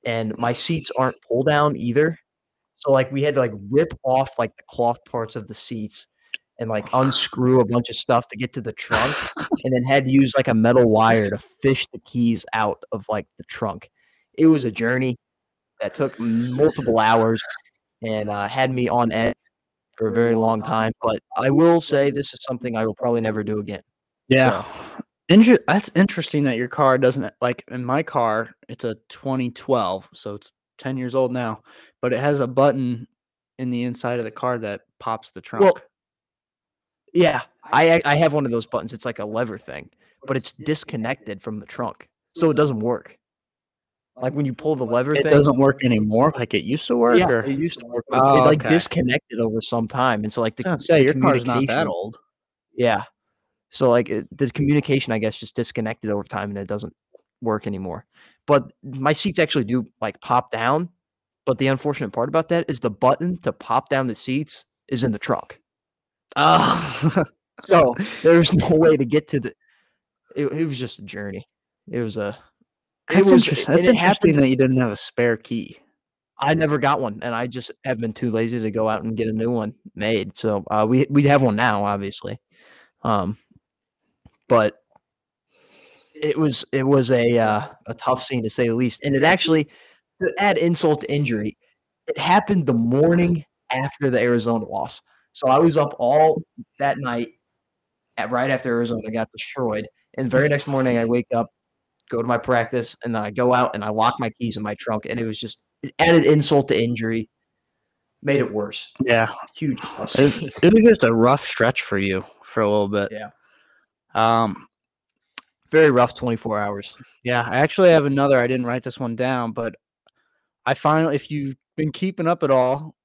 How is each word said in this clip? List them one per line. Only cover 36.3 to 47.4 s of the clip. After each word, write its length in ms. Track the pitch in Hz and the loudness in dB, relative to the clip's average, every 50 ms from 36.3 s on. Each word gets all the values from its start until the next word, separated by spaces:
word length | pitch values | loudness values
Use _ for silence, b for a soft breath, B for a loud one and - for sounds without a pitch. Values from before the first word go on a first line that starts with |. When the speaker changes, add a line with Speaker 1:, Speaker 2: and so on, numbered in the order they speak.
| _ _ _ _ _ _ _ _ _ _ _ _ _ _ _ _ - | _ _ _ _ _ _ _ _ _ _ _ _ _ _ _ _ 2
Speaker 1:
yeah, 280 | 165 180 160 147 - - _ _ _ _ | 2 2 2 2 -2 -8 _ _ _ _
I, 380 | - - 131 160 165 165 170 - | 0 2 4 6 6 4 4 4
I 100 | 143 143 | 2 2
have 180 | 147 165 156 143 | 4 4 2 2
one 120 | 151 139 | 0 -2
of 60 | 127 | 0
those 140 | 117 117 110 | -2 -4 -4
buttons. 280 | _ - 117 80 110 117 | _ -6 -6 -6 -6 -14
It's 120 | 110 - | -10 -10
like 140 | 123 113 - | -10 -8 -8
a 60 | 104 | -10
lever 320 | 104 107 113 127 110 104 - | -8 -4 -4 -4 -6 -6 -14
thing, 320 | _ - 65 71 71 - _ _ _ _ _ _ - | _ -14 -16 -16 -16 -18 _ _ _ _ _ _ -8
but 120 | - 135 131 | -6 -6 -4
it's 140 | - - - | -4 -6 -12
disconnected 880 | - 110 147 156 151 - - - 123 110 117 139 - - 113 101 95 _ | -10 -6 -4 -4 -4 -6 -10 -8 -8 -6 -6 -6 -8 -8 -14 -14 -12 _
from 160 | 117 107 107 | -12 -12 -12
the 60 | 104 | -14
trunk, 420 | - - - 120 107 - _ - _ _ _ _ _ _ | -14 -10 -8 -8 -8 -10 _ -20 _ _ _ _ _ _
so 140 | - 170 160 | 0 0 0
it 60 | 147 | 2
doesn't 240 | 147 151 147 131 107 | 2 2 0 0 -2
work. 360 | 107 117 120 - - - _ _ _ _ _ _ _ _ _ _ _ _ _ _ _ _ _ _ _ _ _ 127 | -2 -4 -4 -4 -8 -16 _ _ _ _ _ _ _ _ _ _ _ _ _ _ _ _ _ _ _ _ _ -6
Like, 140 | 127 127 135 | -6 -6 -4
when 120 | 143 147 | -2 -4
you 80 | 135 120 | -4 -4
pull 220 | - - 156 156 | -4 -2 -2 -2
the 100 | 131 127 | -2 -2
lever 280 | 110 117 120 127 139 151 | 0 0 0 0 0 0
Speaker 2:
It 80 | 143 139 | 0 2
Speaker 1:
thing 80 | 156 | 4
Speaker 2:
doesn't 260 | 151 143 143 147 131 127 | 6 6 6 4 4 4
work 260 | 135 139 139 139 139 | 4 4 4 2 0
anymore 480 | 123 120 107 107 107 107 113 135 156 151 | 0 2 2 0 2 2 2 2 2 2
like 180 | - 120 - - | 0 -6 -2 -2
it 100 | 101 67 | -4 -2
used 220 | 95 131 156 - - | -2 -6 -6 -4 -2
to 100 | 240 240 | 0 2
work, 200 | 117 120 120 - | 4 4 4 4
Speaker 1:
Yeah, 120 | 180 170 | 4 4
Speaker 2:
or? 100 | 127 113 | 2 0